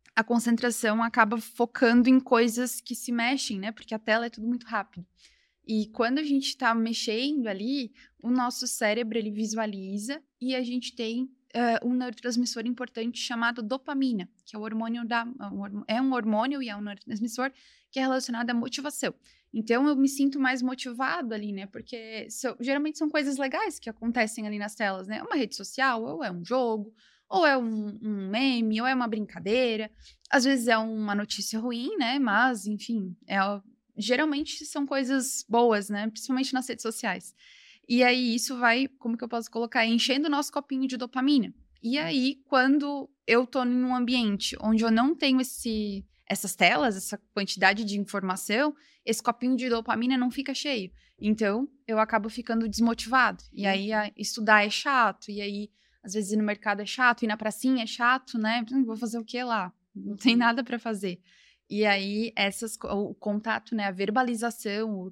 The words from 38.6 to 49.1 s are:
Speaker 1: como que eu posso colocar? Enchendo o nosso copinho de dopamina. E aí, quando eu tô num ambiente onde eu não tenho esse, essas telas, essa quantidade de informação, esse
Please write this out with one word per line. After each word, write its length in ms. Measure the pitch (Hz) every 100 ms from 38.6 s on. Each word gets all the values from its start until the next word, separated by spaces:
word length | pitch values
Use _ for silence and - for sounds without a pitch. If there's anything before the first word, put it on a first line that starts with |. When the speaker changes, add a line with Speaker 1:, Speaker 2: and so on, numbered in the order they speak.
| 240 233 269
Speaker 1:
como 280 | - 233 233
que 80 |
eu 60 | 233
posso 220 | 233 220
colocar? 340 | 226 233 254 226
Enchendo 400 | 233 226 269 320
o 40 |
nosso 200 | 285 285
copinho 360 | 294 - 262 262
de 100 | 247
dopamina. 560 | 247 254 262 285 202 - _ _
E 180 | 226 277
aí, 420 | 330 285 254 - _
quando 640 | 269 262 294 285 285 269 _ -
eu 180 | 233 247
tô 180 | 269
num 300 | 247 247 254 247
ambiente 600 | 240 254 220 202 - -
onde 220 | 214 220
eu 60 | 226
não 240 | 220 262
tenho 280 | 339 285 262
esse, 640 | 262 - 240 220 208 196 - _ -
essas 280 | - 196 -
telas, 400 | 180 226 254 190
essa 240 | - 202 _
quantidade 500 | - 196 - 190 208
de 160 | 214 208
informação, 760 | 196 196 190 190 - 214 302 294 _ _
esse 160 | -